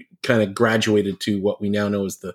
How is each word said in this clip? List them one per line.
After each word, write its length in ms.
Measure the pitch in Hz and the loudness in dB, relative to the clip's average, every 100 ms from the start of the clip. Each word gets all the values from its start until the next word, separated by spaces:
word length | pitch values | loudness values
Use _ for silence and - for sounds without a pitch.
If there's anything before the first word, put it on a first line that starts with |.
| - _ | -20 _
kinda 240 | - 117 98 | 0 2 2
graduated 720 | 98 117 113 110 107 98 92 | 2 2 2 2 2 2 -2
to 200 | - 101 | -2 0
what 200 | 98 - | 0 -2
we 80 | 101 | -2
now 200 | 104 104 | -2 0
know 180 | 101 95 | -2 -4
as 120 | - | -6
the, 160 | 90 | -14